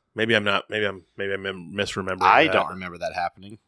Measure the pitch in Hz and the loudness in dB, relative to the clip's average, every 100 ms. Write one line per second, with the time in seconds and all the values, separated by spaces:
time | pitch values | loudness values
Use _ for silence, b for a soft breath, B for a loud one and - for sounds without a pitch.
0 | _ - 110 113 104 98 - 107 104 95 | _ -4 2 2 2 -2 -2 -2 -2 -4
1 | _ - 98 98 98 95 85 98 98 - | _ -8 -4 -4 -4 -8 -8 -4 -4 -2
2 | 95 92 90 113 160 107 85 90 92 87 | -4 2 6 6 6 2 0 -6 -10 -8
3 | 82 82 85 - 95 113 | -6 -4 -6 -6 -20 -20